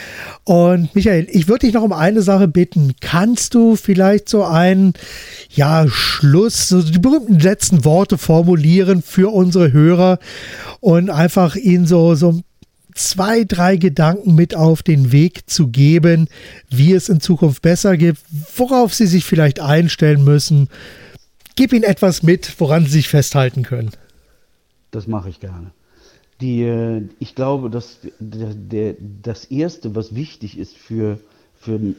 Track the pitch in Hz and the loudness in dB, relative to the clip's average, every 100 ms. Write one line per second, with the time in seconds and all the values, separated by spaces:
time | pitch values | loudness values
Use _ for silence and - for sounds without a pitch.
0 | - - - - - 175 175 180 165 202 | -18 -18 -20 -10 0 2 2 2 0 0
1 | 202 170 160 185 160 247 247 220 214 160 | 0 0 0 0 0 0 0 0 0 0
2 | 170 220 185 190 190 175 175 165 139 - | 0 0 2 2 2 0 0 0 -2 -2
3 | - 170 214 240 - 240 226 220 - 185 | -4 -2 0 -2 0 2 2 2 0 0
4 | 190 202 - 214 175 165 180 190 190 - | 2 0 0 -2 0 2 2 2 2 0
5 | - - - - - - 143 160 151 - | -8 -20 -20 -20 -8 -2 0 2 0 0
6 | - - 143 160 226 - - 180 160 175 | -4 0 2 4 2 -2 0 0 2 2
7 | 240 302 226 175 180 208 - 175 139 170 | 2 2 2 2 2 0 0 0 2 2
8 | 202 165 - 165 170 175 151 180 185 180 | 0 -2 0 2 2 2 2 2 2 0
9 | - - 196 208 180 180 160 143 160 175 | -2 0 2 2 2 2 4 4 4 4
10 | 185 180 - - - - - - 220 170 | 2 0 -6 -20 -18 -18 -18 -4 0 2
11 | 190 151 170 196 170 196 233 180 165 175 | 0 0 0 2 0 0 0 2 2 4
12 | 170 151 170 170 - _ _ _ _ - | 4 2 2 0 -6 _ _ _ _ -10
13 | - 190 196 226 202 175 180 190 180 143 | -6 -4 -2 -2 -2 0 2 2 0 2
14 | 156 202 196 160 170 165 160 156 - 147 | 0 0 2 2 2 0 0 0 0 0
15 | 127 143 170 - - - 135 123 143 165 | 2 2 2 -2 -6 -2 0 2 2 4
16 | 170 165 160 - - - - 127 151 185 | 2 2 0 -6 -20 -20 -6 0 2 2
17 | - 165 - 175 160 131 165 175 202 175 | 0 -2 0 0 0 0 -2 0 0 2
18 | 170 151 - 151 156 - 254 254 233 - | 0 -2 -8 -14 -10 -6 -2 0 0 0
19 | 196 175 - 165 151 156 143 151 170 - | 0 0 0 0 0 0 -2 0 0 0
20 | 151 147 139 147 - 147 135 - - - | 2 2 4 2 2 0 0 -6 -20 -20
21 | - - _ _ - - 262 233 220 170 | -20 -20 _ _ -8 -2 0 2 0 0
22 | 196 160 160 185 - - 147 160 147 151 | 0 0 0 0 -2 -6 -2 0 2 0
23 | - 147 131 143 127 131 120 120 110 - | 0 0 0 -2 -2 -4 -8 -8 -10 -14
24 | _ _ _ _ _ _ _ _ _ 113 | _ _ _ _ _ _ _ _ _ -14
25 | 104 107 92 - 98 87 87 _ _ _ | -10 -10 -10 -16 -16 -16 -20 _ _ _
26 | _ _ _ - 131 120 117 117 113 113 | _ _ _ -12 -6 -4 -4 -4 -6 -8
27 | 101 - 110 - 131 139 127 117 - _ | -10 -16 -14 -8 -6 -6 -8 -12 -14 _
28 | 87 - 110 110 110 107 95 107 107 - | -20 -18 -16 -14 -14 -14 -10 -8 -8 -10
29 | 101 101 - - - 135 170 - 113 107 | -18 -16 -14 -14 -10 -8 -8 -10 -12 -10
30 | 107 110 151 - 104 - 90 _ - 113 | -10 -12 -14 -16 -18 -16 -18 _ -14 -8
31 | 107 104 _ _ _ _ - 110 104 | -8 -10 _ _ _ _ -12 -8 -8